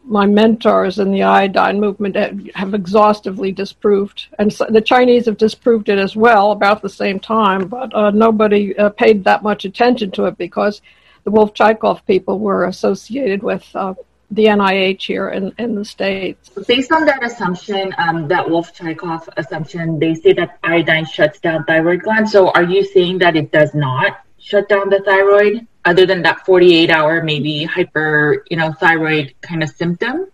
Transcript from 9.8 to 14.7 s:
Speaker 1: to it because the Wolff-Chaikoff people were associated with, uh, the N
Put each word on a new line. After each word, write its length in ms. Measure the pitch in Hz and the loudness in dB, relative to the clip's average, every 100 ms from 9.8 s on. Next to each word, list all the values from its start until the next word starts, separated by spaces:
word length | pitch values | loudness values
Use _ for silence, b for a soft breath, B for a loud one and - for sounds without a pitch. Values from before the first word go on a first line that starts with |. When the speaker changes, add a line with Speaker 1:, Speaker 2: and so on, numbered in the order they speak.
| 240 247 208 196 | 0 0 -4 -4
Speaker 1:
to 60 | 202 | -6
it 80 | - 175 | -6 -10
because 280 | - 202 208 b b b b | -4 -4 -4 b b b b
the 80 | - 214 | -2 2
Wolff-Chaikoff 640 | 208 - 214 220 214 185 - | 0 2 0 2 -2 -2 -2
people 240 | 185 185 190 | -2 -2 -6
were 240 | 214 190 185 | -2 -2 -2
associated 680 | 190 208 196 - 247 254 196 196 | -2 -4 -4 -8 -6 -4 -4 -4
with, 140 | 190 - | -8 -8
uh, 200 | 208 190 185 - _ _ 202 | -8 -8 -10 -18 _ _ 0
the 80 | 214 208 | 2 4
N 20 | 196 | 2